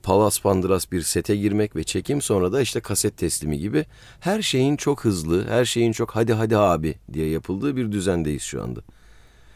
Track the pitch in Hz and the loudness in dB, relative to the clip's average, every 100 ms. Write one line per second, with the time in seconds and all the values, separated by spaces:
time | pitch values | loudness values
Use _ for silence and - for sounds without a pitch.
0 | - 98 104 - 98 95 90 92 - 90 | 2 4 4 2 2 2 2 0 0 -4
1 | 76 90 - 104 101 104 104 - - 95 | -2 -2 0 0 0 0 0 -2 -4 -4
2 | - 143 - 101 90 131 117 120 - 101 | -2 -2 0 0 2 2 0 -2 -4 -2
3 | 104 - 85 - 76 73 101 147 151 - | -2 -2 -2 -2 -2 -4 -2 -2 -4 -10
4 | - - 175 214 - 131 139 147 143 143 | -20 -6 -2 -2 0 2 2 2 0 0
5 | 113 92 78 90 107 113 120 117 117 110 | 0 0 0 0 2 2 2 2 2 2
6 | 117 113 117 110 110 107 98 80 78 - | -2 0 2 2 2 4 4 4 0 -4
7 | - 78 78 80 - 95 143 127 113 101 | -8 -4 -2 -2 -4 -4 -2 -2 -2 -2
8 | 92 87 76 71 - 64 57 58 - - | 0 0 0 -4 -6 -8 -8 -10 -14 -20
9 | - - - - - | -20 -20 -20 -20 -20